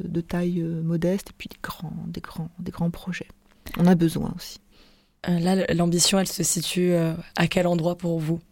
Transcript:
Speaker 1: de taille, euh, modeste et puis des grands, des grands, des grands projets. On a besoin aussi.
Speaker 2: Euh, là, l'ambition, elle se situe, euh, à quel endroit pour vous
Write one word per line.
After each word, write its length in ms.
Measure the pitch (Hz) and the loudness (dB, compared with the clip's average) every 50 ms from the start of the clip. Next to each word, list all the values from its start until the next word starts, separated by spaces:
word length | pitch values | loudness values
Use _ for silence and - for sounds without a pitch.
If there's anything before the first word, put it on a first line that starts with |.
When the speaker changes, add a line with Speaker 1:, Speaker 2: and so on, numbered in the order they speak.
Speaker 1:
de 180 | - 170 165 170 | -6 -4 -4 -4
taille, 380 | 170 - - 175 180 175 180 175 | -4 -2 -2 -2 0 0 0 -2
euh, 180 | 165 165 165 160 | -2 -2 -4 -2
modeste 480 | 160 160 170 165 170 175 185 202 - - | -2 -2 0 2 2 0 0 0 -4 -10
et 40 | - | -16
puis 140 | - - - | -16 -16 -16
des 100 | - - | -14 -12
grands, 300 | - - - - 165 156 - 165 - | -12 -12 -10 -10 -10 -10 -10 -8 -10
des 160 | 170 170 175 | -8 -10 -10
grands, 260 | - - - 170 160 165 - - | -12 -10 -8 -8 -10 -8 -10 -10
des 120 | 175 180 | -10 -8
grands 200 | - - 170 170 | -4 -2 -2 -2
projets. 380 | 170 - - 185 170 - - - - _ _ _ _ _ _ - - | -2 -4 -8 -8 -8 -8 -10 -14 -16 _ _ _ _ _ _ -6 0
On 100 | - 170 | 4 6
a 80 | 180 185 | 6 6
besoin 380 | 165 165 160 165 - - - - | 6 4 2 2 -2 -4 -4 -6
aussi. 260 | 180 - - - - _ _ - - - - _ _ _ _ _ _ - 175 | -8 -12 -14 -16 -18 _ _ -20 -20 -20 -20 _ _ _ _ _ _ -2 0
Speaker 2:
Euh, 100 | 175 170 | 0 2
là, 260 | 170 180 190 190 175 - 165 | 2 2 2 2 2 2 2
l'ambition, 440 | 165 175 175 170 175 - - 196 196 | 2 4 4 4 4 4 4 4 2
elle 80 | 185 | 2
se 160 | - - - | 0 -2 -2
situe, 500 | 170 - - 170 - - - 180 180 180 | -2 0 0 0 -2 -2 0 2 2 4
euh, 200 | 175 170 165 160 160 170 - - - | 4 4 2 0 -2 -4 -8 -6 0
à 120 | - 170 165 | 0 0 2
quel 180 | - 185 175 | 4 2 2
endroit 320 | 175 175 170 156 175 180 175 | 4 2 2 0 0 -2 -2
pour 200 | 180 170 165 165 | -2 -2 0 0
vous 220 | 156 156 170 165 - _ | 0 0 -2 -2 -4 _